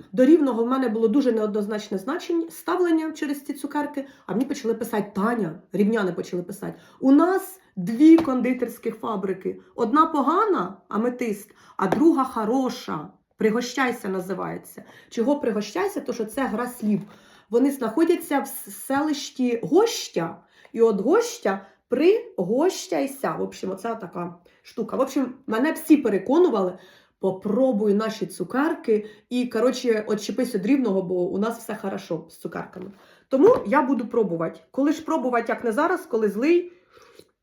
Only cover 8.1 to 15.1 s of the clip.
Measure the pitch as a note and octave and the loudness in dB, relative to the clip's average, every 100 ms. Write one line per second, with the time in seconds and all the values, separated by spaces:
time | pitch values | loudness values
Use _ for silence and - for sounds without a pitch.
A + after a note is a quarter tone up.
8.1 | E4 - B3+ A#3+ B3+ A3+ - A#3 G#3+ - | 10 8 0 0 0 -4 -6 -8 -6 -6
9.1 | G#3 F#3+ F#3 - - - - A#3 C#4+ D#4+ | -4 -4 -4 -6 -8 -12 -4 0 2 2
10.1 | D#4 C4 F4 A4 D4+ F#3+ G3 - G#3 A#3+ | 2 2 2 2 2 -2 -8 -6 -2 -2
11.1 | B3 A#3+ G3+ - - - - F#3+ - D#4+ | -2 -4 -6 -10 -20 -18 -4 -2 4 4
12.1 | C4+ B3+ A#3 G#3 B3+ B3+ - - E3+ D3 | 4 0 -2 0 0 0 -4 -8 -8 -8
13.1 | - _ - G#3+ A3 B3 - B3+ A#3+ G3+ | -18 _ -2 0 0 -4 -2 -2 -4 -6
14.1 | F#3+ F3+ F3+ E3+ E3+ - - - - - | -6 -6 -8 -8 -10 -14 -20 -20 -20 -12